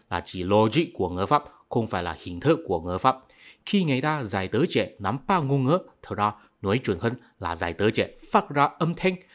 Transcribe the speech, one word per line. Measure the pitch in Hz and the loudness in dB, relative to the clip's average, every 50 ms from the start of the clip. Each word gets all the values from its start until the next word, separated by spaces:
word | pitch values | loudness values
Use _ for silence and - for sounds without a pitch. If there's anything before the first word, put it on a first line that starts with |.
| _ - | _ -6
là | 92 87 - | -6 -6 -6
chỉ | - - 92 | -6 -8 -6
logic | 87 95 101 107 110 110 110 165 160 - - | 0 4 4 6 6 4 4 0 0 0 -2
của | - 95 85 | -4 -4 -4
ngữ | 87 90 98 | -2 -2 0
pháp, | - 147 147 - - - - _ - | 2 2 0 0 -2 -20 -18 _ -4
không | - 123 110 | -2 -2 -2
phải | 107 107 90 | -2 -4 -4
là | 87 85 80 - | -4 -4 -6 -8
hình | - 95 87 85 | -10 -10 -8 -2
thức | 92 147 165 - - | 0 0 0 0 0
của | - 90 82 | -2 -4 -2
ngữ | 80 87 90 95 | -2 -2 -2 0
pháp. | - 131 - - - - - _ - - - _ - | 2 2 0 0 -6 -20 -20 _ -20 -20 -20 _ -6
Khi | - 208 202 175 | 0 0 2 2
người | 151 131 127 | 2 0 0
ta | 139 151 156 147 | 0 -2 -4 -4
dạy | 123 98 101 95 92 92 | -4 -4 -4 -4 -2 0
đứa | - 120 165 | 0 0 0
trẻ | 170 - 123 92 - - - | 2 2 0 0 -2 -4 -6
nắm | 101 95 120 135 - | -4 -4 -4 -4 -2
ba | - 196 175 | 0 0 0
ngôn | 143 131 143 139 127 | 2 2 0 2 2
ngữ, | 131 170 185 - - - _ | 2 2 2 0 -4 -20 _
thật | - - 101 104 | -12 -8 -2 0
ra | 104 104 - - - _ _ - | 0 0 0 -4 -14 _ _ -6
nói | - 98 104 131 - | -2 0 0 0 2
chuẩn | 110 95 82 | 0 -2 0
hơn | 117 117 123 - - - _ - | 0 -2 -2 -4 -10 -18 _ -8
là | 95 85 85 | -6 -6 -4
dạy | 85 85 87 85 - | -2 -4 -4 -2 0
đứa | 101 113 | 0 2
trẻ | 113 - 92 - - - - - | 2 2 -2 -2 -4 -18 -6 2
phát | - 208 - - | 2 2 2 2
ra | 143 143 143 143 - - | 2 2 2 2 2 0
âm | 165 165 165 | -2 -2 -2
thanh | - - 190 185 - - _ | 0 -2 -2 -2 -2 -10 _